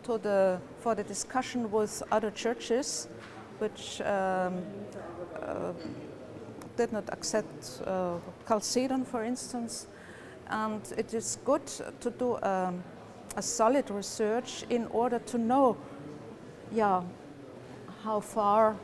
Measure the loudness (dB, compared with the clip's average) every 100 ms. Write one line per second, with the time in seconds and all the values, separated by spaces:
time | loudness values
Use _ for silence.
0 | 0 0 4 6 6 4 -4 -4 0 0
1 | 0 -4 -2 -2 0 -2 2 2 2 -2
2 | 2 2 2 0 0 0 2 2 2 -4
3 | -6 -12 -14 -14 -14 -4 -4 -4 -10 -4
4 | 0 2 2 2 2 0 -4 -8 -8 -10
5 | -10 -10 -8 -8 -4 -4 -4 -4 -8 -10
6 | -12 -14 -14 -12 -12 -12 -8 0 0 0
7 | -4 -4 0 0 0 -10 -12 -6 -2 0
8 | 0 -2 -6 -14 2 2 4 2 2 0
9 | 0 -2 -2 -2 -4 -6 -4 -6 -10 -16
10 | -16 -16 -16 -16 -4 -2 -2 -4 -4 -4
11 | -2 -2 -4 -4 2 2 2 -8 -8 -4
12 | -6 0 0 2 2 2 0 -2 -8 -14
13 | -16 -16 -8 -4 -2 4 6 6 4 -4
14 | -4 0 2 2 -2 -10 0 0 2 2
15 | 4 2 0 0 6 8 8 6 -4 -12
16 | -12 -12 -12 -14 -16 -16 -2 2 4 4
17 | 0 -10 -16 -16 -16 -16 -14 -14 -14 -8
18 | -2 -2 0 2 6 8 8 6